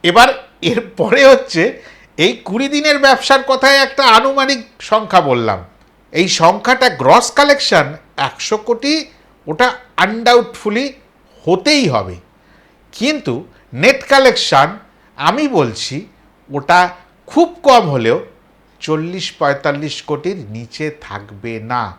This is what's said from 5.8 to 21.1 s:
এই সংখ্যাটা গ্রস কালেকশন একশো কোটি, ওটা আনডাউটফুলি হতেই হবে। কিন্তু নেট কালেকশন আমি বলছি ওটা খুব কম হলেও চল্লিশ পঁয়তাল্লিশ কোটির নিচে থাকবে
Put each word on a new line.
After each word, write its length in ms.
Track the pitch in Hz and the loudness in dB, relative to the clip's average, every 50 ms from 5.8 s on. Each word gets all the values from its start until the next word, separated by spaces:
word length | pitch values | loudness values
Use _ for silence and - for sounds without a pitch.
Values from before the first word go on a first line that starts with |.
| _ _ _ _ _ _ | _ _ _ _ _ _
এই 160 | - 151 185 185 | -4 -2 -2 -2
সংখ্যাটা 600 | - - 165 175 196 208 - 247 254 247 254 247 | 0 2 2 2 2 0 -2 -2 0 2 0 -2
গ্রস 380 | 165 131 127 131 165 233 240 - | 0 0 4 4 4 4 4 2
কালেকশন 560 | - - 285 294 285 277 - - 208 165 143 135 151 - _ _ _ | 0 0 2 2 2 0 0 0 0 0 0 0 -8 -14 _ _ _
একশো 400 | - 139 131 - - - - 220 | -6 -6 -6 -6 -10 -6 -6 -6
কোটি, 380 | 214 214 233 233 226 - 285 311 320 285 - _ _ _ _ _ _ _ | -6 -2 -4 -4 -2 -2 -4 -4 -4 -6 -10 _ _ _ _ _ _ _
ওটা 200 | 147 156 156 247 254 254 - - _ _ | -12 -2 0 0 -2 -2 -6 -18 _ _
আনডাউটফুলি 960 | - 180 196 214 226 233 240 247 240 226 - - - - 208 208 233 277 277 262 _ _ _ _ _ _ _ _ _ _ | -2 -2 -2 -2 -2 2 4 4 4 2 0 -12 -10 -8 -4 -4 -4 -4 -6 -10 _ _ _ _ _ _ _ _ _ _
হতেই 400 | 156 180 185 190 - 202 285 254 165 | -2 -2 0 0 0 0 2 0 0
হবে। 280 | 127 107 95 92 90 87 _ _ _ _ _ _ _ _ _ _ _ _ _ _ | -2 -2 -4 -6 -14 -18 _ _ _ _ _ _ _ _ _ _ _ _ _ _
কিন্তু 420 | - - 214 285 311 285 - - 117 127 180 _ _ _ _ _ | -10 -4 -4 -4 -4 -4 -6 -8 -8 -8 -10 _ _ _ _ _
নেট 280 | - 120 165 247 - - - | -8 0 0 0 0 0 0
কালেকশন 640 | - 277 269 269 254 196 - - - 160 135 139 160 202 214 _ _ _ _ _ _ _ | 2 2 4 4 4 2 0 -2 0 2 2 2 2 -2 -14 _ _ _ _ _ _ _
আমি 280 | - 139 160 196 277 311 277 | -2 -2 -2 0 0 -4 -2
বলছি 580 | 254 175 139 117 104 - - - 131 147 208 _ _ _ _ _ _ _ _ _ | 0 0 0 -2 -4 -10 -10 -10 -10 -12 -14 _ _ _ _ _ _ _ _ _
ওটা 300 | 139 143 131 - 135 123 120 120 123 - _ _ _ _ _ | -10 -10 -2 2 2 2 2 0 -4 -14 _ _ _ _ _
খুব 220 | - - 302 339 339 349 - | -4 0 0 0 0 -2 -2
কম 220 | - 277 254 233 190 156 | 2 4 4 4 4 2
হলেও 280 | 139 127 113 113 127 - - - _ _ _ _ _ _ _ _ _ _ | -4 0 0 0 0 -2 -4 -12 _ _ _ _ _ _ _ _ _ _
চল্লিশ 460 | - - 156 156 160 170 180 190 - - - _ | -6 -4 -4 -4 -4 -8 -10 -10 -12 -12 -6 _
পঁয়তাল্লিশ 580 | 160 143 139 135 - 147 143 143 151 147 - - | -2 -2 -2 -2 -4 -6 -4 -4 -8 -10 -10 -12
কোটির 340 | - - 147 143 - 175 202 | -8 -8 -8 -6 -6 -8 -8
নিচে 500 | 185 127 101 107 113 117 113 - - 151 151 147 - | -8 -12 -14 -14 -14 -14 -16 -12 -10 -10 -10 -10 -14
থাকবে 520 | - - | -18 -16